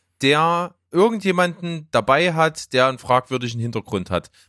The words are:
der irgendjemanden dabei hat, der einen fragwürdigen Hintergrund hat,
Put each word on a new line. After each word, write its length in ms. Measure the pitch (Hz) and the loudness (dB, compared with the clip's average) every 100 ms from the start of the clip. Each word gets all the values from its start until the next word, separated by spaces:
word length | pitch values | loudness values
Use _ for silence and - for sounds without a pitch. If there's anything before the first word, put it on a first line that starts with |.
| _ _ | _ _
der 560 | 135 147 165 170 175 - _ | 2 2 2 0 -4 -10 _
irgendjemanden 960 | 165 220 226 190 180 180 165 175 165 151 | 0 2 2 -2 0 0 -2 -10 -10 -4
dabei 440 | 117 110 139 175 | -2 2 2 2
hat, 380 | 160 160 156 - | 2 0 -2 -4
der 140 | 127 131 | 2 2
einen 120 | 127 | 0
fragwürdigen 640 | - 127 - 127 120 117 | 0 0 0 -6 -6 -6
Hintergrund 500 | 120 113 - 98 90 | -6 -6 -6 -6 -4
hat, 200 | 90 - _ | -4 -6 _